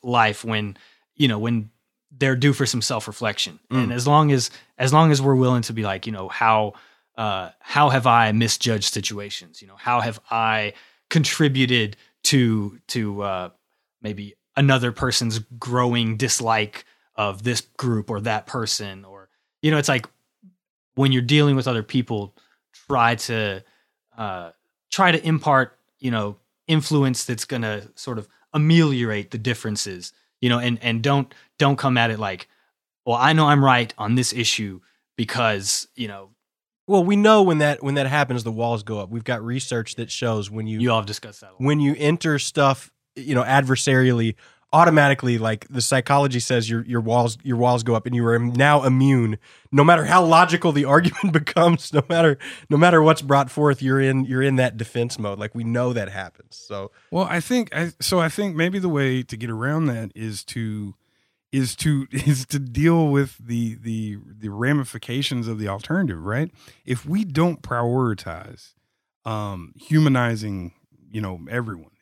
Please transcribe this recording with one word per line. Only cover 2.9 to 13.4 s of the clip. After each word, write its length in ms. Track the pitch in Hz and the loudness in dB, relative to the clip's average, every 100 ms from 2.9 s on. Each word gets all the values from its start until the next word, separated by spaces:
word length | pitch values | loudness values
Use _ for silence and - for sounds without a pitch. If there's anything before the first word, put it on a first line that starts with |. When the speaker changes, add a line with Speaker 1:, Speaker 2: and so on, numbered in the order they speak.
| 117 - 101 113 104 - - - | -4 -8 -6 -6 -4 -6 -10 -6
Speaker 2:
Mm. 120 | 131 | -4
Speaker 1:
And 100 | 120 | -2
as 120 | 120 123 | -2 2
long 240 | 147 151 | 4 4
as, 200 | 135 117 - _ - | 2 -2 -10 _ -4
as 160 | 131 | 2
long 180 | 151 160 | 4 6
as 100 | 143 | 4
we're 140 | 135 131 | 4 4
willing 280 | 127 123 | 4 2
to 100 | 113 | -2
be 100 | 113 | -4
like, 220 | 104 98 113 | -4 -6 -8
you 60 | |
know, 160 | 104 95 | -10 -10
how, 440 | - 117 110 107 - _ _ _ - | 0 2 4 0 -6 _ _ _ -8
uh, 320 | 107 95 90 - | -6 -4 -8 -16
how 300 | - 143 147 | -2 2 4
have 160 | 131 123 | 4 4
I 240 | 117 110 | 4 4
misjudged 540 | 107 117 - 123 110 95 | 2 0 0 -2 -2 -2
situations? 680 | - 98 104 101 - 87 80 | -6 -8 -8 -12 -14 -18 -20
You 60 | 98 | -20
know, 80 | 98 | -10
how 240 | - 120 | -2 -2
have 200 | 117 110 - | -2 -8 -6
I 420 | 113 113 110 104 - - _ - | -2 0 0 -4 -8 -20 _ -2
contributed 840 | 165 143 - 151 131 127 123 107 107 _ _ | 0 0 2 2 2 2 2 0 -6 _ _
to, 560 | - 143 120 110 101 - - | 0 2 4 2 -2 -8 -10
to, 340 | 127 107 101 | -6 -6 -6
uh, 280 | 101 92 | -6 -6